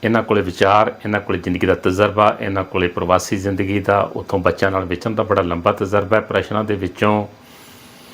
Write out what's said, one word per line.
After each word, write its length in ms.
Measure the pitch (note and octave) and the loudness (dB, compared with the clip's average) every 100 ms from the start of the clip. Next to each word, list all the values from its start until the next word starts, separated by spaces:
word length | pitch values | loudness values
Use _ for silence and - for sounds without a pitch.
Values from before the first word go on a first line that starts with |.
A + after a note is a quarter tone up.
ਇਹਨਾਂ 180 | A#2 A2+ | 0 0
ਕੋਲੇ 180 | A2 G#2 | 2 0
ਵਿਚਾਰ, 540 | F2+ E2+ G2 G#2 A2 - | 0 2 4 6 4 -2
ਇਹਨਾਂ 160 | G#2 G#2 | -4 -4
ਕੋਲੇ 180 | G2+ F2+ | -2 -4
ਜ਼ਿੰਦਗੀ 280 | F#2 F2+ F#2 | -2 0 0
ਦਾ 80 | |
ਤਜਰਬਾ, 600 | F2+ F#2+ F2+ G#2 G#2+ G#2+ - | 2 0 2 2 4 2 2
ਇਹਨਾਂ 240 | G#2+ G2 | -4 -4
ਕੋਲੇ 240 | F#2+ G2 F2+ | -4 -2 -2
ਪ੍ਰਵਾਸੀ 480 | - F2+ F2+ - G2+ | -2 0 0 0 -4
ਜ਼ਿੰਦਗੀ 440 | G2 G2 G2 G2+ | -2 -2 -2 -2
ਦਾ, 300 | G2 G2+ - | 0 0 0
ਉੱਥੋਂ 240 | - - G2 | -6 -4 -2
ਬੱਚਿਆਂ 320 | F2+ E2+ G2 | 0 0 0
ਨਾਲ 140 | F#2+ | 0
ਵਿਚਰਨ 300 | F#2 F2 A2+ | -4 -4 -4
ਦਾ 80 | A2 | -2
ਬੜਾ 200 | G#2 G2+ | 0 0
ਲੰਬਾ 300 | F2+ E2+ F#2+ | 0 0 0
ਤਜਰਬਾ 440 | G#2 G2 G#2 G2 A2 | 0 0 0 2 0
ਹੈ। 40 | |
ਪ੍ਰਸ਼ਨਾਂ 440 | G#2+ G#2 - G#2+ | 0 -2 -2 -4
ਦੇ 100 | G#2+ | -2
ਵਿੱਚੋਂ 520 | G2+ F#2 - G#2+ G#2 G2+ - - - - - - - - | -4 -4 0 2 2 -2 -12 -20 -20 -20 -20 -20 -20 -20